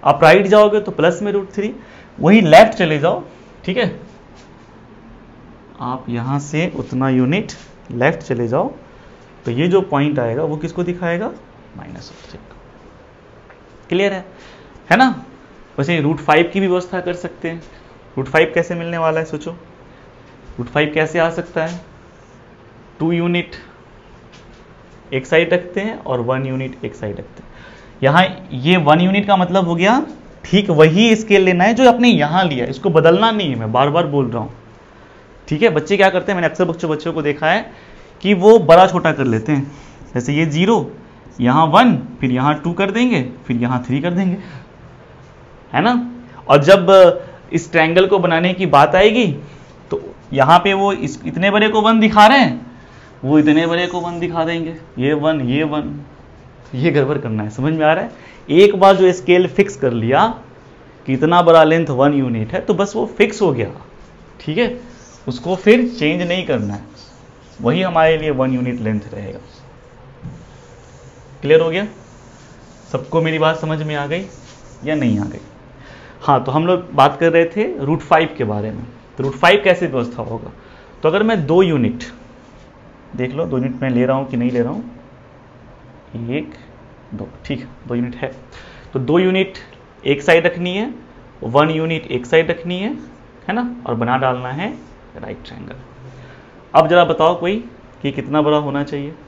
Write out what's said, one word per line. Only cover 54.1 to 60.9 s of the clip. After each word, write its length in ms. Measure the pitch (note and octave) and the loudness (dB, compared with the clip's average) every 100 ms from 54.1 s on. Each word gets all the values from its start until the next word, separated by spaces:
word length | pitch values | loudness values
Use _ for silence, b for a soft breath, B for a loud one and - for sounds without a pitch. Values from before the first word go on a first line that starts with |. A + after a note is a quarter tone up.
| F3 | -6
दिखा 240 | F3 E3 | -6 -4
देंगे, 320 | D#3+ E3 D#3+ E3 - - | -4 -4 -6 -10 -16 -4
ये 140 | C3+ | -2
वन, 260 | D3+ D3+ D#3 | 0 0 -2
ये 220 | B2 C#3 | -2 -2
वन, 300 | D#3 D3+ D3 D3 C#3 - - - - - - | -2 -4 -8 -12 -16 -20 -20 -20 -20 -20 -12
ये 160 | B2+ E3 | -2 0
गड़बड़ 260 | D3 C3+ D3 | 0 0 -2
करना 240 | B2+ A2 | -4 -6
है। 80 | G#2+ | -6
समझ 220 | G#2+ C#3 | -4 -4
में 120 | D#3 | 0
आ 80 | D#3 | 0
रहा 120 | E3 | 0
है? 60 | A3+ B B B - | -4 B B B 0
एक 240 | D3+ G#3 G3+ | 4 4 6
बार 200 | G3 F#3+ | 4 6
जो 160 | F#3 | 4
scale 340 | F3+ C3+ F3+ F3+ | 2 2 2 2
fix 280 | - G3+ - | 0 -2 0
कर 160 | C3 | -4
लिया 340 | A#2 A2 C#3 A3 A#3+ - - - - - | -2 0 2 0 -2 -16 -20 -20 -20 -20